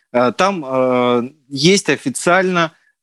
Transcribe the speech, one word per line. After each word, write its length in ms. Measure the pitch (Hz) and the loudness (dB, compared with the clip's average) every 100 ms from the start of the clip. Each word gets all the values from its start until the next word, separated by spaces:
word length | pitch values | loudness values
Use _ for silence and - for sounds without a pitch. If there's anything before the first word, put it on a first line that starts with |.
| _ | _
э, 180 | 120 123 | 0 0
там, 320 | 110 190 185 135 | 2 -2 -2 -4
э, 640 | 131 131 127 123 123 123 - _ | -2 0 0 0 0 -2 -10 _
есть 400 | 135 160 196 - | 0 2 2 0
официально, 840 | 135 139 - 180 180 185 180 160 - _ _ | -4 -4 -4 0 2 2 -2 -4 -6 _ _